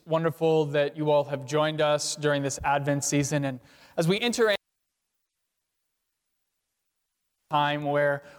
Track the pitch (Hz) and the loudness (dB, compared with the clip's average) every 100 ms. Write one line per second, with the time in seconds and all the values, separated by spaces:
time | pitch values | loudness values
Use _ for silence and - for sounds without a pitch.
0 | 165 160 165 - 160 156 147 147 143 156 | -4 -2 -2 0 2 2 2 0 0 0
1 | 151 147 135 135 127 151 156 156 151 151 | 2 2 0 -6 -2 0 0 0 0 0
2 | - 160 147 143 139 - 143 143 143 143 | -2 -2 0 0 -2 -4 -2 0 0 -2
3 | - 143 135 147 139 127 - - - - | 0 -2 0 -2 -4 -8 -16 -20 -8 -2
4 | 165 202 240 226 220 196 _ _ _ _ | 0 2 0 2 2 0 _ _ _ _
5 | _ _ _ _ _ _ _ _ _ _ | _ _ _ _ _ _ _ _ _ _
6 | _ _ _ _ _ _ _ _ _ _ | _ _ _ _ _ _ _ _ _ _
7 | _ _ _ _ _ 151 147 147 147 147 | _ _ _ _ _ 0 0 0 0 2
8 | 143 143 - | 2 0 -6